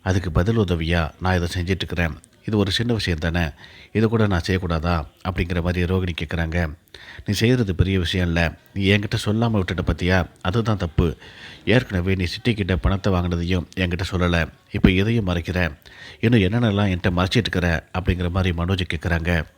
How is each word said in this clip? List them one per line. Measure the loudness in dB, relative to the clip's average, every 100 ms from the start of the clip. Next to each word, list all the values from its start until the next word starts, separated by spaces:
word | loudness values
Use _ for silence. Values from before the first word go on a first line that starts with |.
அதுக்கு | 0 0 0
பதில் | 0 2 2
உதவியா | 2 0 2 0 0 -4
நான் | 0 0
இதை | 0
செஞ்சிட்ருக்கிறேன். | -4 -2 -4 -2 -2 -2 -4 -18 _ -2
இது | 0
ஒரு | 0
சின்ன | 0 -2
விஷயம் | -2 -2 -2
தானே, | -2 -2 -4 -6 -20 -20 -6
இது | 0 2
கூட | 2 2
நான் | 0 0
செய்யக்கூடாதா?" | -2 0 -2 2 0 0 _ -6
அப்படிங்கிற | -2 -2 0
மாதிரி | 0 0 0
ரோகிணி | 0 -2 -6
கேக்குறாங்க. | -6 -4 -2 -2 -4 -6 _ -20 -20 -14 -6
"நீ |
செய்யறது | 0 2 2 0 0
பெரிய | 2 2
விஷயம் | 0 0 0
இல்ல. | 2 0 -2 _
நீ | 0 4
என்கிட்ட | 4 2 -4 -2
சொல்லாம | 0 0 0
விட்டுட்ட | -2 -2
பாத்தியா? | -2 0 2 2 0 -6
அதுதான் | -4 -2 -2 -2
தப்பு. | -2 0 0 -2 -16 -20 -20 -10 2
ஏற்கனவே | 2 2 -2 0 0
நீ |
சிட்டி | -2 -2 -4
கிட்ட | -2 0 0
பணத்தை | 0 0 0
வாங்கினதையும் | 0 0 -2 0 -2 -2 -4
என்கிட்ட | -2 -2 -4
சொல்லல. | 0 2 2 -2 -8 _
இப்ப | 2 4
இதையும் | 4 2 0 0
மறைக்கிற. | -4 -2 -2 -2 -4 -20 -20 -20 -2
இன்னும் | 4 4
என்னென்னலாம் | 4 2 2 2 2
என்கிட்ட | 2 0 2
மறைச்சிட்டு | 2 0
இருக்கிற?" | 0 0 0 -2 -4 -4
அப்படிங்கிற | -2 0 0
மாதிரி | 0 0 0
மனோஜ் | 0 -2 -2
கேக்குறாங்க. | -4 -2 -2 0 -2 -2